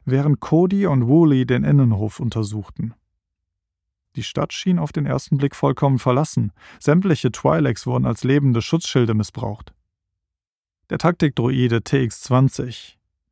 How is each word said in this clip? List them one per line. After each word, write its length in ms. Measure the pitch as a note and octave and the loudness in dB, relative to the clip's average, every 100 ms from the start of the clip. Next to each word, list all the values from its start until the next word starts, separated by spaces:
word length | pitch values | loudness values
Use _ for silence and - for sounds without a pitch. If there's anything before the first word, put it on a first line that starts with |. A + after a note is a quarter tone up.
während 360 | C3 C3 D3 C3 | -2 0 0 0
Cody 460 | - D#3+ F#3 G3 F#3 | 0 2 2 0 0
und 220 | C3+ A#2 | 0 4
Wooly 360 | D#3+ D#3+ C3 | 4 6 4
den 200 | B2+ B2+ | 2 0
Innenhof 560 | C#3+ C#3+ A#2+ G2+ G#2+ - | 4 4 4 2 -2 -4
untersuchten. 760 | A#2 A2+ G#2 G#2+ - - A2 - _ _ _ _ _ _ _ _ _ _ _ - | -6 -4 -6 -6 -12 -10 -12 -12 _ _ _ _ _ _ _ _ _ _ _ -12
Die 80 | |
Stadt 280 | - C#3+ D3 | -8 -6 -6
schien 280 | - F#3 F3 | -4 -2 -2
auf 100 | D3+ | -2
den 160 | D#3 C#3 | -4 -4
ersten 320 | C3+ - C#3 | -4 -2 0
Blick 160 | C#3 | -2
vollkommen 460 | - C#3 C3 C#3 B2+ | 0 -2 0 0 2
verlassen. 520 | C3 B2+ D#3 B2+ G#2+ - - - | 2 0 0 -2 -4 -6 -20 -6
Sämtliche 480 | C#3+ E3+ G3 C#3+ B2+ | 2 2 2 0 0
Twi'leks 580 | - C#3+ D#3+ C3+ A2 B2 | 0 0 2 0 -2 -2
wurden 200 | B2 B2+ | -2 -2
als 180 | A2+ | -2
lebende 360 | C3 C#3+ C#3 A#2 | 0 2 2 0
Schutzschilde 540 | - E3 - C3 A2+ | 0 -2 0 0 2
missbraucht. 580 | G#2+ G#2 - G#2+ G#2 - _ _ _ _ _ _ _ _ _ _ _ - | 0 -2 -6 -10 -10 -16 _ _ _ _ _ _ _ _ _ _ _ -8
Der 80 | - | -2
Taktikdroide 840 | E3 F3 D3+ - A#2+ C3 B2 A#2 | 0 2 0 0 0 2 2 0
T 200 | - C3+ | 0 -2
X 200 | A#2 - | -2 -4
zwanzig 760 | - B2+ C3+ - B2 - - _ _ _ _ | 0 2 2 0 -10 -10 -20 _ _ _ _